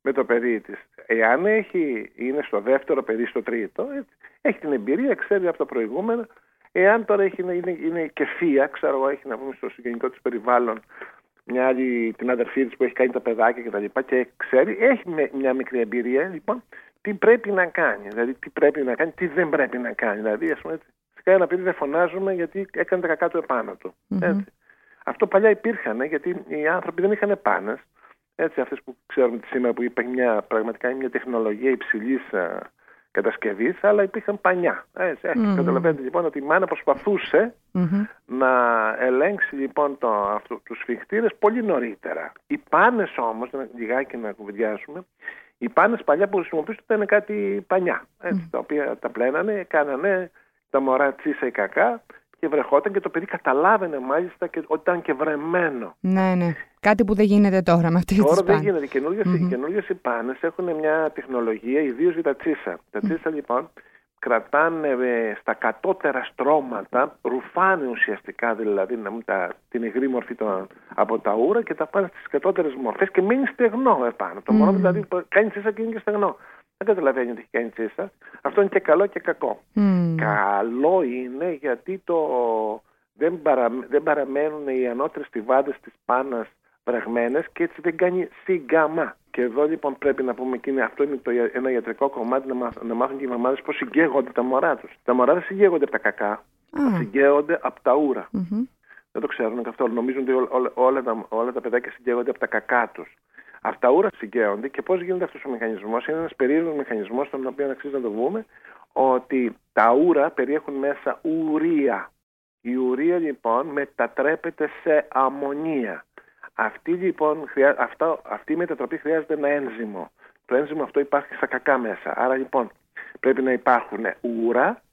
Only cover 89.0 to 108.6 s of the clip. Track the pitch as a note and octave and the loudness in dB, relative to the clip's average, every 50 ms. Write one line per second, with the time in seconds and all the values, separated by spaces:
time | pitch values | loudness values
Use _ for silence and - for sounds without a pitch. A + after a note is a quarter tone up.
89 | D3+ G#2+ - _ _ _ - - A#2+ B2 A2 C3+ D3 D3+ D#3+ D#3 - C#3+ C3+ - | -4 -4 -6 _ _ _ -4 -2 -2 -2 0 0 0 0 0 -2 -4 -6 -6 -2
90 | - C#3+ C3 C3+ C3 B2+ A#2 B2 B2+ C3 B2+ A#2 - C#3+ C3+ C3+ A#2 G#2+ - - | 0 0 0 0 -2 -4 -4 -4 -4 -4 -4 -4 -4 -4 0 0 0 -2 0 -2
91 | C#3+ D3+ C#3+ B2 - B2+ A#2+ A#2+ A#2+ A2+ - B2+ B2+ C3 B2+ A#2 A2 A#2 A2 - | -2 -2 -2 -6 -2 -2 0 2 0 0 -2 -2 -2 0 -2 -2 -2 -4 -2 -2
92 | C#3 C#3 - B2+ A2+ A#2 B2+ C3+ C3+ C3+ B2+ B2 B2 A#2 A2+ - - A#2 A2+ A#2 | -2 -2 -2 -4 -2 -2 -2 -2 -2 -4 -6 -4 -4 -6 -8 -8 -8 -6 -2 -2
93 | B2 C3+ C3+ C3+ C#3 B2+ B2 A#2+ A#2+ B2+ C#3 - - - C#3+ - C#3 B2 - D3+ | -2 -2 -2 -6 -6 -6 -4 0 0 0 0 -2 -4 -6 -6 -6 -6 0 2 2
94 | E3 D3+ C3 C#3 B2 - - - A#2+ B2+ C3 C3+ D#3+ E3 C#3 - - - - _ | 4 4 2 0 0 0 -2 -2 0 2 2 2 2 2 0 -2 -6 -20 -20 _
95 | _ - A#2+ B2+ B2 B2+ D#3 F3+ F3 - G3 F#3+ G#3 F#3+ F3 D3+ C#3 C3+ - C3 | _ 0 4 4 6 6 4 4 2 -4 2 4 6 6 6 4 0 0 0 0
96 | - G#2+ - - G#2 G#2 G#2 - _ _ _ _ _ _ - - - B3+ G3+ E3+ | 0 0 0 0 -2 -2 -2 -4 _ _ _ _ _ _ -4 0 0 2 2 0
97 | D3+ G2+ G2 C3+ C#3 C#3 C#3+ D3 D3 D3+ E3 - - - - - _ B2 B2 C#3+ | -2 0 2 4 6 6 6 4 4 0 -2 -2 -2 -6 -6 0 _ 2 4 4
98 | D#3 C#3 B2 A2 F2 - - F#3+ F#3 E3+ G#3 G#3+ B3+ - _ _ _ _ - - | 4 2 0 -2 -4 -6 -6 -6 -4 -2 -2 -4 -4 -4 _ _ _ _ -20 -20
99 | _ _ _ - - - - - A#2+ A2 A2+ B2 A2+ A#2+ A#2 - C3+ A#2 A2+ A#2+ | _ _ _ -6 -6 -4 -2 -2 -2 -2 -2 -4 -6 -8 -2 -2 -2 0 0 0
100 | A#2 C3 C3 C3+ C3 B2+ C3 B2+ B2 - C3+ B2+ B2+ - - B2 B2+ C3 C3+ C3+ | -2 0 -2 -2 0 2 2 2 2 2 0 0 0 0 0 4 4 4 4 2
101 | B2 B2 A2 A2 G2 - A2+ A2 A#2 B2+ A#2+ C3 - A#2+ A2+ B2 B2 - - - | -2 -2 -4 -4 -6 -4 -4 -2 -2 -2 -4 -4 -4 -2 -2 -2 -2 -4 -16 -6
102 | _ B2+ A#2+ A#2+ A#2+ C3 A#2+ - - - - A2 - - B2+ B2 A2+ - - - | _ -2 0 0 0 -2 -4 -4 -4 -2 -2 -4 -2 2 2 2 2 0 -6 -16
103 | E2 - _ _ _ _ _ - - - - - _ - - - - B2 C3+ F3 | -16 -16 _ _ _ _ _ -20 -20 -20 -20 -8 _ -8 -4 2 4 4 6 6
104 | G3+ G3+ - - - G2+ - A#2+ A2 G#2 G2+ G#2 A2+ C3+ - - B2 - F#3 F#3 | 4 2 -2 -8 -14 -6 -2 0 0 0 0 -2 -6 -8 -8 -8 -2 -2 -2 -2
105 | E3+ F3+ F#3 F3+ F3+ - - C#3 - C#3 B2+ A2+ A#2 A2+ A2 F#2+ G2+ G#2+ A2+ A#2+ | 0 -4 -4 -4 -4 -6 -8 -12 -10 -8 -8 -4 -4 -6 -6 -6 -6 -4 -4 -4
106 | - - D#3 D#3+ E3 D#3 - - C3 B2+ D3 D#3+ E3+ E3 D3+ C#3+ B2+ - A#2+ G#2+ | -2 -4 -4 -4 -4 -6 -2 0 2 2 4 2 2 0 -4 -4 -4 -4 -4 -4
107 | G2+ F#2+ A#2 B2+ C#3+ C#3 - C3+ C3 C3 C3 C#3 C#3+ C#3 C3 C3 - C#3+ C#3 C3+ | -4 -4 -4 -4 -4 -4 -6 -8 -8 -8 -6 -4 -4 -4 -4 -6 -8 -6 -6 -4
108 | B2 A2 G#2 A2 A#2+ D3+ G3 A3 A3 _ _ - | -4 -4 -2 -2 -2 -2 -2 -4 -10 _ _ -20